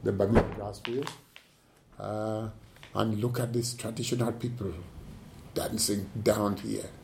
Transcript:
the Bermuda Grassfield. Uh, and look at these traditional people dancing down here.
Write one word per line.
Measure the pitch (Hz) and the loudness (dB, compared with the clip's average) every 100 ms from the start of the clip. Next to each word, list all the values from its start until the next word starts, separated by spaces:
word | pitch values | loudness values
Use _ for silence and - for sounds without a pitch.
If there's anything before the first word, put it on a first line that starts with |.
the | 104 | 2
Bermuda | 98 101 117 - - | 2 8 8 6 -2
Grassfield. | 104 104 - 123 147 - - - - _ _ - - - | -6 -6 -4 -2 -2 -8 -18 -20 -20 _ _ -20 -20 -10
Uh, | 101 107 107 110 110 - - - - | -6 -2 -2 -2 -4 -10 -20 -20 -6
and | 98 110 107 | 0 2 2
look | 120 123 | 2 2
at | 120 | 0
these | 120 117 | 0 -2
traditional | - 113 113 117 123 120 | -4 -6 -4 -2 2 0
people | 117 123 - 98 85 - - - - - - - | 0 -4 -2 -4 -6 -12 -14 -14 -16 -16 -18 -6
dancing | - - 107 - 104 98 113 | -4 -2 0 2 2 0 2
down | 110 107 101 98 | 4 6 4 0
here. | - 101 - - | -2 -4 -6 -12